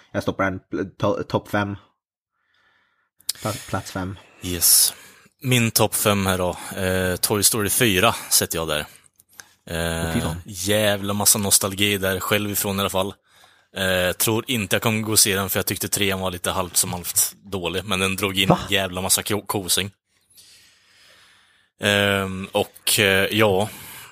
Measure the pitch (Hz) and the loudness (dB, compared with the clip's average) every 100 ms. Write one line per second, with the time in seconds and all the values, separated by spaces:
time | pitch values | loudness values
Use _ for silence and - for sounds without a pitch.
0 | _ 101 98 92 95 92 - - 98 - | _ -6 -4 0 -2 -2 -6 -6 -6 -2
1 | 104 - 90 104 - 104 101 98 _ _ | -2 0 -2 -4 -2 -2 -2 -6 _ _
2 | _ _ _ _ _ _ _ _ _ _ | _ _ _ _ _ _ _ _ _ _
3 | _ _ - - 107 - - 95 - 95 | _ _ -10 -6 -6 -6 -6 -6 -6 -8
4 | 92 95 - - 92 87 - - - - | -8 -10 -18 -12 -8 -2 2 4 2 -2
5 | - - _ _ 127 123 113 - 107 - | -16 -20 _ _ 2 4 4 4 2 2
6 | 107 101 95 92 90 82 - 95 92 92 | 2 2 2 0 -2 -4 -8 -4 0 0
7 | 92 90 - 107 95 113 101 - 120 92 | 0 0 0 2 2 2 0 2 2 4
8 | 113 - - - 98 85 80 76 73 - | 4 2 0 0 0 -2 -2 -2 -4 -12
9 | _ _ _ - - _ - 82 82 82 | _ _ _ -20 -20 _ -8 -4 -2 -2
10 | 82 80 82 82 - 95 95 104 107 101 | -2 -2 -4 -6 -10 -6 0 2 2 0
11 | 98 104 98 110 98 - 101 95 104 101 | -2 0 2 2 2 2 2 0 0 2
12 | 95 92 - 104 104 98 104 98 98 95 | 0 -2 0 0 0 -4 -2 -2 -2 -2
13 | 98 - _ _ _ _ _ 92 95 92 | -2 -6 _ _ _ _ _ -4 0 2
14 | 90 85 - 110 - 120 95 107 117 110 | 0 0 0 0 0 -2 0 0 0 -2
15 | 107 104 110 95 95 101 - 101 101 - | 0 2 4 2 0 -2 -2 -2 -2 0
16 | 98 95 95 90 98 92 90 - 92 87 | 0 0 -2 -4 -2 -2 -2 -2 -2 -4
17 | 85 - - - 101 95 85 90 101 92 | -4 -2 -2 -4 -10 -6 -4 -4 -2 0
18 | 95 95 101 95 95 185 - 98 95 90 | 0 0 -2 2 2 2 0 -2 0 -2
19 | 95 - - 104 - 107 90 92 101 - | 0 0 0 -2 -2 -4 -2 -2 -2 -8
20 | _ _ _ - - - _ _ _ _ | _ _ _ -20 -20 -20 _ _ _ _
21 | _ - _ _ _ _ _ - 107 101 | _ -20 _ _ _ _ _ -4 2 2
22 | 101 98 95 95 95 104 - - - - | 4 2 -2 -6 -2 0 0 -4 -2 4
23 | 101 95 98 107 107 92 110 - - - | 4 4 2 4 4 4 0 -6 -16 -18
24 | - | -20